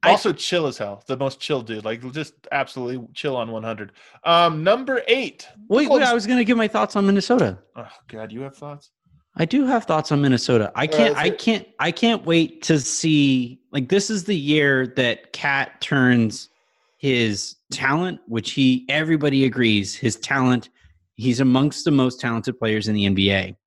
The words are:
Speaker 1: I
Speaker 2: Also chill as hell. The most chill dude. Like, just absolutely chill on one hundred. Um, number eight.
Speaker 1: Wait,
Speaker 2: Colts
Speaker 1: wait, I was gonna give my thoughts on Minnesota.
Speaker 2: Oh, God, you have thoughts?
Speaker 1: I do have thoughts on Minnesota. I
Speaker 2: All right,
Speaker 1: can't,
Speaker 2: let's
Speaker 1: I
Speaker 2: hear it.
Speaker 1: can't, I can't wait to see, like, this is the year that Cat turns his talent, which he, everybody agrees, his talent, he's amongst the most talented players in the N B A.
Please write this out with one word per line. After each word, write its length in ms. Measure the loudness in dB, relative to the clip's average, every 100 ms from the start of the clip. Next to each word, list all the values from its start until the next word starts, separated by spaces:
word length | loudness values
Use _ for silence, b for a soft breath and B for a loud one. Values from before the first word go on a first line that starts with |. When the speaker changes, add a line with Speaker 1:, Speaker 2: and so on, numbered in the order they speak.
Speaker 1:
I 60 | 4
Speaker 2:
Also 220 | 4 2
chill 360 | -4 -2 -2 -2
as 100 | -4
hell. 240 | -10 -10 -8
The 80 | -4
most 240 | -4 -6
chill 200 | -6 -4
dude. 220 | -4 -8
Like, 240 | -6 -8 -8
just 220 | -10 -10 _ -6
absolutely 520 | -4 -4 -6 -8 -8 -12
chill 200 | -8 -6
on 160 | -4 -4
one 140 | -6
hundred. 260 | -8 -8 -12 _ b b
Um, 400 | 2 4 4 2
number 400 | 0 0 0 -4 0
eight. 400 | 0 -2 -10 -20 -20 -2
Speaker 1:
Wait, 200 | 0 4
Speaker 2:
Colts 140 | 4
Speaker 1:
wait, 60 | 4
I 60 |
was 100 | 0
gonna 200 | 0 0
give 120 | 2 2
my 120 | 2
thoughts 260 | 0 -2
on 100 | 0
Minnesota. 540 | 2 2 2 2 2 -2 _
Speaker 2:
Oh, 140 | -20 -20 -20 _
God, 240 | -14 -14
you 120 | -12
have 120 | -14 -14
thoughts? 360 | -18 -18 _ _ _ _ _ -4
Speaker 1:
I 80 |
do 220 | 0 0 2
have 160 | 0
thoughts 300 | 0 -2 0
on 100 | 0
Minnesota. 480 | 2 2 2 2 2 -2
I 60 |
Speaker 2:
All 0 |
right, 80 | -2
Speaker 1:
can't, 220 | 2 2
Speaker 2:
let's 40 | 2
Speaker 1:
I 60 |
Speaker 2:
hear 80 | -2
it. 60 | -2
Speaker 1:
can't, 280 | -2 -2 -4 _
I 100 | -4
can't 340 | 0 0 0
wait 380 | 2 2 2 -4
to 160 | 0 0
see, 840 | 0 -4 0 2 4 2 -2 -10 _
like, 160 | -8 0
this 200 | -2 0
is 140 | -6
the 140 | -2 -2
year 500 | 2 2 4 2 0 0
that 360 | 0 -2 -8
Cat 480 | -6 -2 -2 -2 -6
turns 680 | -2 2 4 4 2 -4 -16 _ _ _ _ _
his 580 | -2 0 0 -2 -8 -14 _
talent, 480 | -4 0 0 -2 -8 -8
which 240 | -6 -6
he, 340 | 0 2 2 0
everybody 580 | -4 0 0 2 2 0
agrees, 500 | 2 2 2 -2 -4
his 180 | -4 -4
talent, 520 | -4 0 2 0 -2 _ _ _ _
he's 260 | -6 -2 2
amongst 440 | 4 4 2 0
the 60 | 0
most 280 | 2 2 -2
talented 400 | -6 -4 -6 -4
players 300 | -2 -2 -2
in 60 |
the 120 | 0 0
N 80 |
B 160 | 2 2
A. 260 | 2 -2 -10